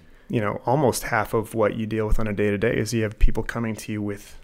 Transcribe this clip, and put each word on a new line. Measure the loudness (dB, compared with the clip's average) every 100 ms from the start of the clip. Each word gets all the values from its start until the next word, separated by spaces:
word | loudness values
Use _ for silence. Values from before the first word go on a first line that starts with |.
| -20 -20 -6
you | -2
know, | -2 -2 0
almost | 2 2 0
half | -2 -2 0
of | -2 -2 0
what | 0 0
you | -4
deal | -2 2
with | 2
on | 2
a |
day-to-day | 0 0 2 0
is | 0 0
you | 0
have | -2 4
people | 4 4
coming | -2 -4 -6 -6
to | -6
you | -6
with | -6 -8 -12 -20